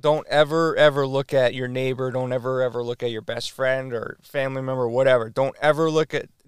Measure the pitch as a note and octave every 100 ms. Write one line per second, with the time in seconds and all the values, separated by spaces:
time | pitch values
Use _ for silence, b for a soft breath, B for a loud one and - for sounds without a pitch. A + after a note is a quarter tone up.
0 | D3 D3+ - C#3+ D3 D#3+ D#3+ C#3+ D3+ C#3
1 | C3+ C3+ C#3 C3+ B2 B2+ B2+ B2+ C3 B2+
2 | C3 B2+ B2+ B2+ B2 C3 B2+ A#2+ A#2+ B2
3 | B2 A2 - A#2 - - C3 C3 C3 A#2
4 | - - - C#3+ C3+ C3+ C3 C3 A#2+ A#2+
5 | C3+ B2 A2 C3 C3+ - D3 D3+ D#3+ D#3
6 | D3+ D3 - _